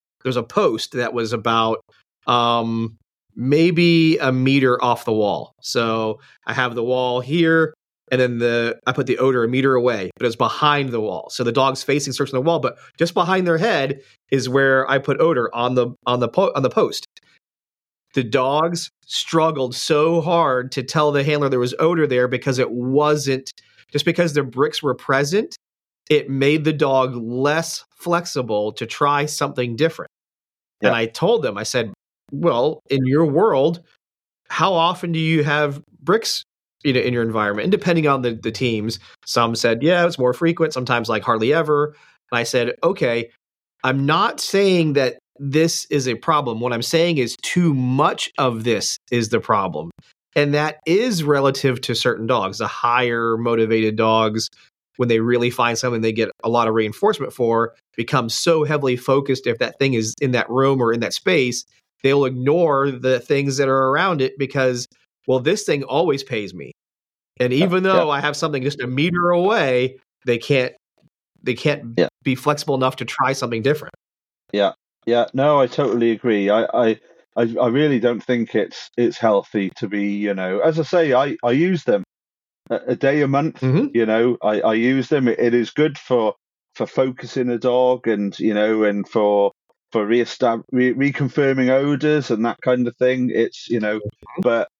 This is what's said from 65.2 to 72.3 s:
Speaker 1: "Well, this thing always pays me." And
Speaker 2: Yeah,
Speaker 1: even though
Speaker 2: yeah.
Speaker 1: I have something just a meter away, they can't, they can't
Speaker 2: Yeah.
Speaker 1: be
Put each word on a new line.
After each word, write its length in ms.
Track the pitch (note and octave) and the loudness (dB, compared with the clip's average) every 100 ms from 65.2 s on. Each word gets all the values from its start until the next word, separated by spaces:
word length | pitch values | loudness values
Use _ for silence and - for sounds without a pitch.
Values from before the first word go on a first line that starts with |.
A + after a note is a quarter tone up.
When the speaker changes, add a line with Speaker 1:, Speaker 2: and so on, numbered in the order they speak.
| - | -2
Speaker 1:
"Well, 120 | C3 | 0
this 240 | B2+ G#3+ | 0 -2
thing 200 | - D3 | -2 -4
always 400 | C3+ C#3 F3 C#3 | -2 0 0 0
pays 300 | - A#2 G2+ | -4 -8 -8
me." 180 | F2+ C2 - _ _ _ _ _ - | -12 -16 -18 _ _ _ _ _ -2
And 120 | B2 | 0
Speaker 2:
Yeah, 120 | C3 F#3 | 2 2
Speaker 1:
even 160 | F3+ | 2
though 240 | F#3+ F#3 D#3+ | 2 2 2
Speaker 2:
yeah. 100 | C#3 | 0
Speaker 1:
I 20 | |
have 160 | C#3+ D3 | -2 -2
something 260 | E3 C#3+ | -2 -2
just 160 | C3 C#3 | -4 -4
a 60 | B2 | -4
meter 420 | B2+ E3+ F3 F3 | 0 0 2 2
away, 640 | F3 F3+ A3+ C#3+ B2+ B2+ C3 _ _ B2+ | 2 2 2 2 2 0 -4 _ _ -2
they 120 | A#2 | -2
can't, 340 | - C#3 B2 - _ _ _ _ _ _ | 2 0 0 -6 _ _ _ _ _ _
they 120 | - A#2 | -6 -2
can't 380 | D#3 D3 A#2 A#2+ | -2 -2 -4 -2
Speaker 2:
Yeah. 100 | - _ | -2 _
Speaker 1:
be 120 | - | -4